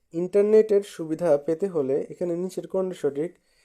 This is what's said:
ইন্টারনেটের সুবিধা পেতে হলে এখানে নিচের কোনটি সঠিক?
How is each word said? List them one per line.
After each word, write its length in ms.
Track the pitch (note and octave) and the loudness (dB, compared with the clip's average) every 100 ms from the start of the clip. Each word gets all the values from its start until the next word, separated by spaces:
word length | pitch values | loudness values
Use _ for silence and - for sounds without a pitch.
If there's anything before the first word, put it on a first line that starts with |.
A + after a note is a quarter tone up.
| _ | _
ইন্টারনেটের 680 | E3 F3+ G3+ G#3 A3 G#3+ G3+ | -6 -2 2 6 6 6 2
সুবিধা 560 | G3+ - D#3+ D#3 F3 C#3+ | 0 -8 -8 -2 2 2
পেতে 300 | - D#3+ G3 | 2 -2 -2
হলে 380 | E3+ C3 C#3+ F3 | -2 0 -2 -4
এখানে 260 | - F3+ E3+ | -6 -4 -4
নিচের 320 | F#3 F3+ E3 | -6 -8 -6
কোনটি 280 | F#3+ F#3 F3 | -4 -4 -4
সঠিক? 400 | C#3+ C#3 E3+ - _ _ | -4 -2 -6 -8 _ _